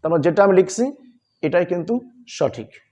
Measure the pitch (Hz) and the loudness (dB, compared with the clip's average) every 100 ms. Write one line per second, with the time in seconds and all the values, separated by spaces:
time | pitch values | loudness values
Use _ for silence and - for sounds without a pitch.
0 | - 165 156 160 202 185 180 - 254 277 | 0 0 2 4 4 4 2 -2 -4 -6
1 | - _ _ _ 156 175 175 175 170 240 | -20 _ _ _ -2 0 0 -4 -4 -6
2 | - _ - - 139 120 110 - _ | -6 _ -20 -4 -4 -4 -16 -20 _